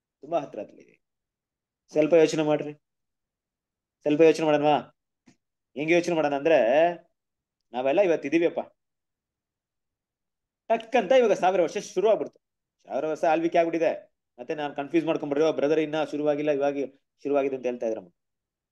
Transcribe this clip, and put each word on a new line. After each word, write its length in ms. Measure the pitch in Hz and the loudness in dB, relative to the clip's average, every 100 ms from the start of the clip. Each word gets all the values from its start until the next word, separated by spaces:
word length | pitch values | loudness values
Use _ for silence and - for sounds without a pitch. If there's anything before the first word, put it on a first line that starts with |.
| _ _ | _ _
ತುಂಬಾ 180 | 139 170 | -8 -6
ಹತ್ರದಲ್ಲಿದ್ದೀವಿ. 600 | 143 107 98 - - _ _ _ _ _ _ _ _ _ _ | -6 -12 -14 -16 -20 _ _ _ _ _ _ _ _ _ _
ಸ್ವಲ್ಪ 220 | 151 151 | 0 4
ಯೋಚನೆ 300 | 170 151 156 | 6 4 2
ಮಾಡ್ರಿ, 300 | 151 151 143 151 _ _ _ _ _ _ _ _ _ _ _ _ | 0 0 -4 -14 _ _ _ _ _ _ _ _ _ _ _ _
ಸ್ವಲ್ಪ 200 | 147 147 | -2 4
ಯೋಚನೆ 240 | 165 156 160 | 4 4 2
ಮಾಡೋಣವಾ? 520 | 147 147 139 - _ _ _ _ _ _ _ _ 123 | 2 2 0 -2 _ _ _ _ _ _ _ _ -10
ಹೆಂಗ್ 160 | 160 | -2
ಯೋಚನೆ 240 | 170 170 165 | 0 0 -2
ಮಾಡೋಣ 200 | 147 139 | -2 -2
ಅಂದ್ರೆ, 560 | 151 151 113 143 170 170 _ _ _ _ _ _ _ | 2 2 4 4 2 0 _ _ _ _ _ _ _
ನಾವೆಲ್ಲ 280 | 120 135 165 | -6 -2 0
ಇವತ್ತು 260 | 196 151 143 | 2 0 0
ಇದೀವಿಯಪ್ಪ, 320 | 160 165 120 107 _ _ _ _ _ _ _ _ _ _ _ _ _ _ _ _ _ _ _ - | 0 0 -4 -10 _ _ _ _ _ _ _ _ _ _ _ _ _ _ _ _ _ _ _ -4
ಟಕ್ 280 | 226 226 247 | -4 -2 -2
ಅಂತ 160 | 185 | 2
ಇವಾಗ 200 | 262 233 | 4 4
ಸಾವಿರ 300 | 175 180 190 | 2 2 2
ವರ್ಷ 160 | 160 208 | 0 -2
ಶುರು 320 | - - 208 | -10 -2 2
ಆಗ್ಬಿಡ್ತು. 300 | 185 139 _ _ _ _ _ - | 2 -2 _ _ _ _ _ -10
ಸಾವಿರ 180 | 117 156 | -6 -6
ವರ್ಷ 180 | 151 | -2
ಆಳ್ವಿಕೆ 340 | 170 160 170 170 | 0 0 0 0
ಆಗ್ಬಿಟ್ಟಿದೆ. 540 | 170 165 156 - - _ _ - | 0 0 -2 -4 -10 _ _ -18
ಮತ್ತೆ 160 | 120 151 | -12 -8
ನಾನ್ 200 | 147 143 | -8 -8
ಕನ್ಫ್ಯೂಸ್ 300 | 143 165 156 | -4 -2 -2
ಮಾಡ್ಕೊಂಡ್ಬಿಡ್ರಿ, 400 | 147 147 143 156 | -4 -2 0 0
"ಓ, 60 | |
ಬ್ರದರ್ 280 | 135 143 160 | 0 0 0
ಇನ್ನ 240 | 156 156 | -2 -4
ಶುರುವಾಗಿಲ್ಲ, 480 | 143 147 151 147 151 | -6 -4 -2 -2 0
ಇವಾಗ 260 | 139 143 143 135 - _ _ | 0 -2 -2 -8 -10 _ _
ಶುರುವಾಗಿದೆ" 320 | 143 139 139 131 | -2 0 0 -4
ಅಂತ 100 | 123 | -6
ಹೇಳ್ತಾ 220 | 120 117 | -6 -6
ಇದ್ರಮ್ಮ. 220 | 107 90 _ _ _ _ _ _ | -6 -10 _ _ _ _ _ _